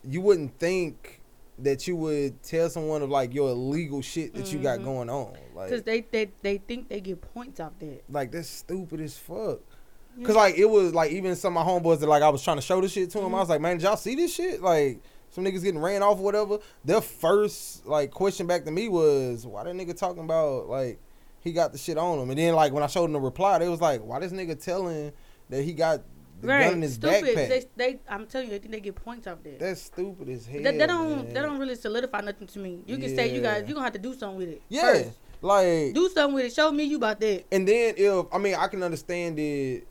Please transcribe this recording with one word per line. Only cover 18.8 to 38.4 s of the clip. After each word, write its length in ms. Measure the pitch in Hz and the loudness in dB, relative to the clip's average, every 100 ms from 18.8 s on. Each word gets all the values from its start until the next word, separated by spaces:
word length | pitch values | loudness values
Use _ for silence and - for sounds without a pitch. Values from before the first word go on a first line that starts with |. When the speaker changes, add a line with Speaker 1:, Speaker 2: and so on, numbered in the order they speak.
| 226 | 0
Speaker 1:
was, 580 | 180 156 139 127 117 117 | 4 6 4 0 -6 -10
"Why 160 | 101 | -10
that 100 | 156 180 | -10 -8
nigga 200 | 175 175 | -10 -4
talking 260 | 185 175 | -4 -4
about, 460 | 160 160 156 131 - | 0 2 2 0 -4
like, 300 | 131 127 104 - - - - | -4 -4 -6 -18 -20 -20 -10
he 100 | 170 | -4
got 180 | 170 160 | 0 0
the 60 | 127 | -2
shit 180 | - 156 | -4 -2
on 220 | 175 156 | 0 0
him?" 100 | 127 | -2
And 80 | 135 | 2
then, 140 | 170 165 | 4 6
like, 160 | 151 | 4
when 120 | 139 | 2
I 40 | 147 | 0
showed 160 | 180 170 | 0 0
them 80 | |
the 60 | 151 | 0
reply, 380 | 131 131 196 175 | -2 0 2 4
they 80 | 175 | 2
was 140 | 170 | 2
like, 220 | 165 127 107 | 0 0 -4
"Why 140 | 127 | -6
this 120 | 180 | -6
nigga 280 | 190 175 151 | -8 -8 -8
telling 480 | - 180 180 160 147 - - - - | -6 -4 -4 -6 -8 -12 -20 -20 -8
that 140 | 131 | -4
he 100 | 147 | -4
got 280 | 156 165 151 - - - 175 | 0 2 2 -4 -20 -20 -8
the 60 | 233 | 2
Speaker 2:
Right. 160 | 277 233 | 4 4
Speaker 1:
gun 80 | 175 | 2
in 60 | |
his 140 | 156 117 | -2 -2
Speaker 2:
Stupid. 400 | 302 202 285 214 | 2 4 4 2
Speaker 1:
backpack?" 140 | 135 | 2
Speaker 2:
They, 160 | 254 - - | 0 -2 -4
they, 240 | 254 262 - | -4 -4 -10
I'm 160 | 202 220 | -10 -8
telling 220 | 262 247 | -8 -6
you, 60 | |
they 60 | 202 | -10
think 120 | 214 | -10
they 80 | 220 | -10
get 160 | 202 185 | -10 -10
points 320 | 226 240 196 | -14 -12 -12
off 160 | 170 | -14
that. 160 | 151 135 | -16 -6
Speaker 1:
That's 220 | 180 175 | -6 -6
stupid 480 | - - 196 185 131 | -10 -8 -8 -8 -10
as 180 | 127 113 | -10 -10
hell, 160 | 143 | -2
Speaker 2:
That, 160 | 262 285 | 0 4
that 80 | 311 | 2
don't, 380 | 349 320 285 233 | 2 -2 -4 -4
Speaker 1:
man. 80 | |
Speaker 2:
that 80 | 240 | -4
don't 160 | 302 285 | -4 -4
really 160 | 269 240 | -6 -6
solidify 460 | 214 226 254 208 | -4 -4 -2 -4
nothing 260 | 202 202 202 | -6 -10 -12
to 120 | 202 | -12
me. 220 | 190 175 196 | -10 -12 -8
You 100 | 262 | -6
can 180 | 135 135 | -4 0
say 200 | 233 254 | 0 0
you 60 | |
got, 200 | 226 208 | 0 -2
Speaker 1:
Yeah. 60 | 208 | -4
Speaker 2:
you 60 | 302 | -4
gonna 80 | 247 | -4
have 80 | |
to 60 | - | -6
do 160 | 226 262 | -10 -10
something 220 | 202 190 | -10 -8
with 100 | 175 | -8
it 120 | 147 - | -10 -6
Speaker 1:
Yeah, 240 | 254 339 | 2 4
Speaker 2:
first. 160 | 196 117 - - - | 4 2 -10 -20 -6
Speaker 1:
like, 520 | 185 202 185 165 143 | 4 4 6 4 2
Speaker 2:
Do 160 | 254 370 | 2 2
something 240 | 359 285 | 2 2
with 120 | 269 247 | 2 -2
it. 80 | |
Show 180 | 269 311 | 2 2
me 140 | 294 294 | 2 -2
you 100 | 294 | 0
about 220 | 220 214 | -2 0
that. 240 | 220 190 - | 0 0 0
Speaker 1:
and 160 | 196 190 | 0 4
then 260 | 233 233 185 | 4 4 4
if, 280 | 202 190 170 | 4 4 0
I 80 | |
mean, 160 | 180 | -2